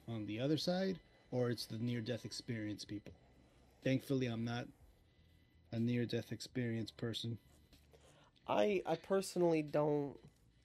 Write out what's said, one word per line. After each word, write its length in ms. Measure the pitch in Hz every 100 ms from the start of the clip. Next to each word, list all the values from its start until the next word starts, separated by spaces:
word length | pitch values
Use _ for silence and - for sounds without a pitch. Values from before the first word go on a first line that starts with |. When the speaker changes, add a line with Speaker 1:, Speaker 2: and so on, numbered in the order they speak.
| -
Speaker 1:
on 160 | 113
the 160 | 104 110
other 160 | 135 151
side, 420 | 180 180 190 180 - - -
or 200 | 123 123
it's 160 | 117 -
the 100 | 110
near-death 480 | 120 120 113 113
experience 600 | 113 - - 113 104 104
people. 280 | - 104 - - - - - - - -
Thankfully, 420 | 131 131 - 135 127
I'm 180 | 113
not 220 | 117 120 - - - - _ _ - - _ - -
a 60 | 117
near-death 540 | 117 120 117 117 -
experience 580 | 113 - 131 120 113 110
person. 460 | - 117 107 120 113 - - - - - - - - - _ -
Speaker 2:
I, 340 | 143 208 190 -
I 100 | 165
personally 640 | - 196 185 180 175 160
don't 520 | 151 147 151 147 143 - - - _ _